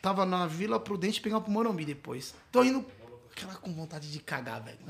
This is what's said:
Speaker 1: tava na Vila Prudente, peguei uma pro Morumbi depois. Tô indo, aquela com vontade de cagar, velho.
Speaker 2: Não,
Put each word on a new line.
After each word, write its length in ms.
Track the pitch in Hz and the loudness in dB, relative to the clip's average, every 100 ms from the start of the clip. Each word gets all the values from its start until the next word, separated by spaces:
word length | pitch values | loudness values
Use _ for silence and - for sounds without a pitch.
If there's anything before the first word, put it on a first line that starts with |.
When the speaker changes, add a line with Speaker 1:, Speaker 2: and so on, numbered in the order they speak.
Speaker 1:
tava 240 | 190 196 185 | 0 2 4
na 200 | 180 170 | 2 0
Vila 340 | 160 214 220 | 0 0 0
Prudente, 400 | 214 196 190 214 | 0 -2 0 0
peguei 120 | 214 220 | 0 0
uma 60 | |
pro 100 | 214 | 2
Morumbi 340 | 208 233 175 147 | 2 2 0 -2
depois. 480 | 139 - 127 - - - | -6 -6 -8 -8 -14 2
Tô 120 | 247 | 6
indo, 220 | 254 269 - - - - - | 8 6 -2 -14 -18 -20 -16
aquela 240 | - 190 185 | -12 -12 -10
com 180 | 185 | -8
vontade 380 | 160 160 156 147 | -6 -6 -8 -8
de 80 | 147 | -10
cagar, 420 | - 135 117 113 | -6 -6 -4 -8
velho. 160 | 113 - | -10 -12
Speaker 2:
Não, 60 | - | -10